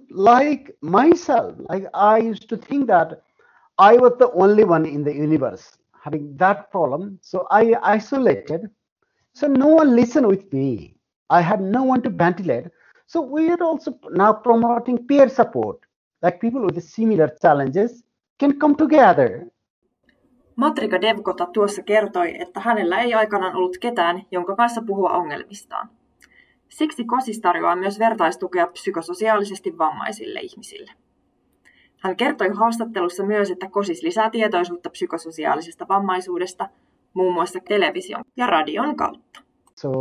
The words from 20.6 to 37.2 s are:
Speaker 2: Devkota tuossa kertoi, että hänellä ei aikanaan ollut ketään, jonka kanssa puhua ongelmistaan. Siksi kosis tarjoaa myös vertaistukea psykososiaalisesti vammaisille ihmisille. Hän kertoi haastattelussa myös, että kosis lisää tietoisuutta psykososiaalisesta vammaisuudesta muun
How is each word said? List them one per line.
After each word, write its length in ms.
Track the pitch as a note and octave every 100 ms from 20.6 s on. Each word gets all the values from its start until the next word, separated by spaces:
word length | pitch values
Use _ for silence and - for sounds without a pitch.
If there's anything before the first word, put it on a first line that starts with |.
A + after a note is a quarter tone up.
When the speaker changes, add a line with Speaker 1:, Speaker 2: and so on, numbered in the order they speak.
| D4 - G#3+ F#3
Speaker 2:
Devkota 460 | A3 G#3 F#3+ F#3 F3
tuossa 360 | A3 G3+ G3+
kertoi, 520 | A3 G#3+ G#3 F3+ E3+ -
että 180 | F3+ -
hänellä 400 | A#3 G#3 F3 G3+
ei 140 | A#3+
aikanaan 420 | A3 G#3+ G3+ F#3 F#3
ollut 220 | F3+ F3+
ketään, 440 | A#3+ A#3 E3+ F3 -
jonka 260 | F3+ F3 G3
kanssa 260 | A#3+ A#3 A3+
puhua 240 | G3 F3+
ongelmistaan. 800 | E3+ D#3+ D3 - G3+ - - - _ _ _ _ _ _ _ _
Siksi 300 | - D4+ -
kosis 360 | A#3 B3 A#3+ A3
tarjoaa 360 | - E3 E3+ F3
myös 220 | G3 G3+
vertaistukea 680 | A3+ A3+ - - F#3 F3+ E3+
psykososiaalisesti 1120 | - F#3+ E3 E3 F3+ A3 G#3+ G3+ F#3 F#3+ E3
vammaisille 640 | D#3 - C#3 - F#2+ -
ihmisille. 520 | - - - - - _ _ _ _ _ _ _ _ _ _ _
Hän 160 | F#3+ F#3
kertoi 320 | C#4 D4+ G3
haastattelussa 720 | G#3+ A#3 A3+ A#3 G3+ F3 F3+ G3
myös, 240 | G#3 G3
että 180 | F#3 F#3+
kosis 340 | G3+ G3+ E3
lisää 280 | E3 - -
tietoisuutta 600 | A3+ G#3+ F4 F4 F4 -
psykososiaalisesta 1000 | - F3 E4 E3 D#3+ D3+ D3 E3 - F3
vammaisuudesta 800 | G3 G3 F#3 F3+ F3 F3+ - G3 _ _ _ _
muun 220 | F#3